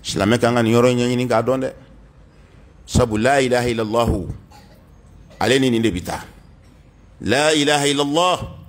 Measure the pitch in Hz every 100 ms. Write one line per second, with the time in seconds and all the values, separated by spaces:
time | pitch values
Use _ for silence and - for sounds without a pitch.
0 | - - 101 117 117 120 113 117 123 123
1 | 123 123 123 113 117 131 131 - - -
2 | - - - - - - - - - -
3 | 123 107 117 139 127 123 120 117 110 113
4 | 117 95 82 - - - - - - -
5 | - - - - 101 135 131 117 113 87
6 | 82 - - - - - - - - -
7 | - - 90 123 151 156 143 147 143 143
8 | 143 151 180 170 - -